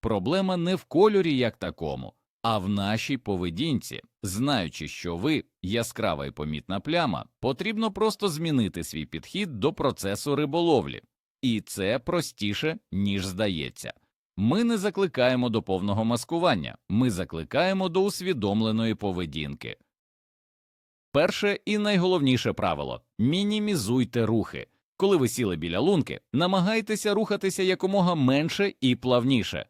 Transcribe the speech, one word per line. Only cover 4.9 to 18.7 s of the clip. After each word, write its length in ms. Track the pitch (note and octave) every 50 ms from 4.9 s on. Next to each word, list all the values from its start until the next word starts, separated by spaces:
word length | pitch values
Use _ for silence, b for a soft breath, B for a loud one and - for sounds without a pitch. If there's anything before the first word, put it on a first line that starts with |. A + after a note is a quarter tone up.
| - - - F2 E2+
ви 280 | E2+ F#2+ D3 D#3+ B2 E2 _ _ _ -
яскрава 640 | F2+ G2 A#2 A#2 - - - A2 G2+ E2 C#2+ C#2
і 40 | C#2
помітна 500 | - - D2+ D2+ D2+ D2 - - F#2 G2+
пляма, 440 | - C#3+ D#3 F3 E3+ C3+ F2 C2 A1 _ _ _
потрібно 520 | - A#2+ C#3 - F#3 G#3 A3 G#3 A3+ A3 G3+
просто 360 | - G#3+ A3 G3+ - G#3 G3+
змінити 560 | D3+ D3 E3 E3 D3+ C3 A2+ F#2 - F2 E2
свій 220 | - - D#2 D2+
підхід 540 | - - D#2+ - - - F3+ G#3+ F#3 C#3 G#2+
до 120 | F#2 C#3+ F3+
процесу 640 | - C#3+ C#3 A2+ - - G2 G2 G#2+ - D3 C#3+
риболовлі. 680 | C#3 D3+ D3 C#3 E3+ E3+ E3+ D#3 B2 E2+ C#2+ B1 G#1 _ _ _ _ _ _ _ _ -
І 180 | B2+ A#2 G#2+
це 380 | - - - - F#2+ F#2+ A2+ C3+
простіше, 800 | - - E3 F3 D#3+ - - - G#2 G2+ G#2 - - D#3 D#3+ - _ _ -
ніж 340 | F#2 G2+ G2+ G2 G2+ F#2
здається. 680 | G2 F2+ F#2 A2 G#2 F#2+ D#2+ C#2+ B1 - - - A#1 - _ _ _ _ _ _ _ _
Ми 280 | - G2 A2+ C#3+ G3+ A#3+
не 140 | A#3 A#3 G#3+
закликаємо 680 | F#3 G#3 - - G3 F3+ - - B2 B2+ C3 B2 B2 B2
до 140 | A2 A2+ -
повного 420 | - F#2+ F#2 F#2 G2+ G2+ G#2 A2
маскування, 720 | A2+ A#2+ A#2+ - _ E3 E3+ E3+ F3+ C3+ F#2 D2 A#1+ G#1+ - _ _
ми 220 | F2+ G#2+ B2+ B2+
закликаємо 800 | G#2 F2 F#2 - - D#2+ D#2+ D2+ - C3 E3+ F#3 G3 F#3+ F#3+ F#3
до 140 | E3 F#3 F#3+
усвідомленої 920 | G#3 G3+ - F3+ F#3 F#3 B2+ G2+ G2+ G2+ A2 A2 A2